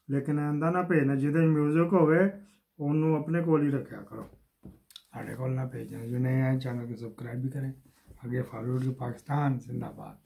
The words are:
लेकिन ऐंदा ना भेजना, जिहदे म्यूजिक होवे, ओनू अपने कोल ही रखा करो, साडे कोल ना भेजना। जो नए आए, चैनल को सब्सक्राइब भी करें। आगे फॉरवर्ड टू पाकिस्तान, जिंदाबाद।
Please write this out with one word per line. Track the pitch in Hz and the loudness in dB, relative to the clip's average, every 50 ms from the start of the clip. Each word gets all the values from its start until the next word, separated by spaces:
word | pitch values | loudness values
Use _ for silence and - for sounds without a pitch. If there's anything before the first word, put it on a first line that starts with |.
| _ - | _ -4
लेकिन | 139 139 139 151 147 147 | -2 -2 0 0 -2 0
ऐंदा | 147 147 147 147 156 165 | 0 -2 -2 0 0 0
ना | 180 180 180 | 0 0 2
भेजना, | 175 175 160 135 135 143 | 4 4 4 4 4 2
जिहदे | 135 139 147 147 165 165 | 2 0 2 2 4 4
म्यूजिक | 160 156 151 147 147 151 160 170 170 | 4 4 4 4 4 4 4 4 4
होवे, | 160 180 156 151 160 175 190 196 - - - - _ _ _ _ _ - | 6 6 6 6 6 6 4 2 0 -4 -18 -20 _ _ _ _ _ -6
ओनू | 147 143 147 156 156 160 156 | -2 0 2 2 4 4 2
अपने | 147 151 160 160 170 | 2 0 0 0 0
कोल | 165 165 160 147 | 2 4 4 4
ही | 147 143 | 4 2
रखा | 139 131 - - - - | 0 0 -4 -6 -12 -16
करो, | - - 107 110 - - - _ _ _ _ _ - | -16 -14 -14 -14 -14 -16 -18 _ _ _ _ _ -20
साडे | - - - _ _ - - _ _ - 117 104 104 107 | -20 -20 -20 _ _ -20 -20 _ _ -14 -12 -10 -10 -8
कोल | 120 131 131 | -6 -4 -4
ना | 131 131 131 | -2 -4 -4
भेजना। | 127 123 117 113 104 113 110 117 | -6 -6 -10 -10 -10 -10 -10 -8
जो | 117 123 | -4 -2
नए | 123 127 127 131 131 | 0 0 2 2 2
आए, | 131 131 131 131 | 2 2 2 0
चैनल | 127 127 120 120 120 | -2 -4 -6 -6 -8
को | 120 117 | -8 -10
सब्सक्राइब | 110 120 113 - - 123 117 120 127 | -10 -10 -12 -12 -12 -10 -8 -8 -6
भी | 127 135 | -6 -6
करें। | 135 139 131 135 135 - _ _ _ _ _ - - - 123 | -6 -6 -8 -8 -8 -12 _ _ _ _ _ -20 -20 -14 -8
आगे | 120 123 127 | -6 -4 -4
फॉरवर्ड | 123 - - 110 117 123 127 127 127 | -4 -6 -8 -8 -6 -4 -2 -2 -2
टू | 131 | -2
पाकिस्तान, | 127 - 123 123 117 - - - 143 147 147 139 131 120 | -4 -4 -6 -8 -8 -10 -6 -4 -2 0 0 0 0 -2
जिंदाबाद। | - 120 - - - - - - - - - - _ | -6 -8 -8 -8 -8 -8 -10 -14 -16 -18 -18 -20 _